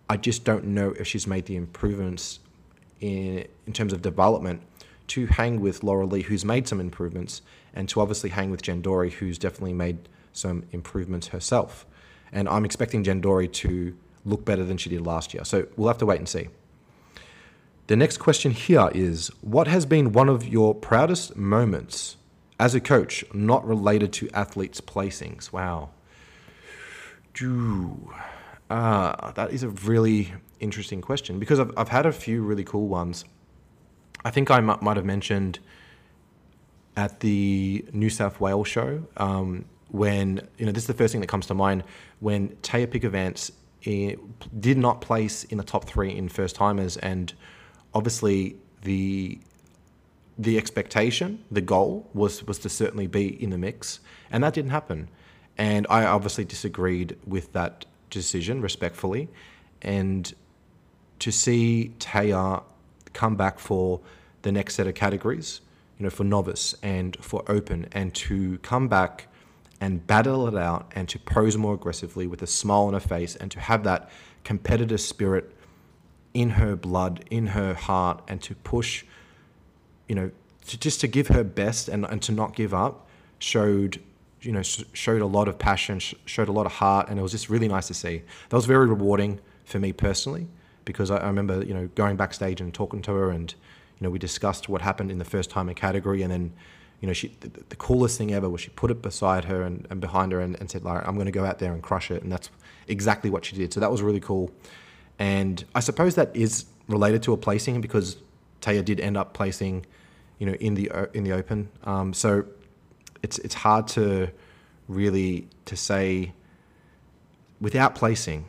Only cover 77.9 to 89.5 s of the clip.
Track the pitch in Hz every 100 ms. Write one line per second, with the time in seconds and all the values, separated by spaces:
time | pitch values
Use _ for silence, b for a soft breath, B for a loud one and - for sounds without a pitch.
77.9 | 92 90 85 - 98 - - - 120 117
78.9 | - - B B B B B B _ _
79.9 | _ - 98 92 - _ _ - 117 156
80.9 | - 120 113 - 123 101 95 101 117 -
81.9 | 104 101 107 - 107 107 - 104 92 117
82.9 | - - b b b - 113 104 101 98
83.9 | - - _ _ _ 120 104 92 - -
84.9 | - - 113 101 101 104 90 101 95 -
85.9 | 95 - - - - 202 196 98 - -
86.9 | 196 - 101 95 110 - 113 110 95 -
87.9 | 87 87 82 - B B 120 120 135 123
88.9 | 104 101 101 101 101 b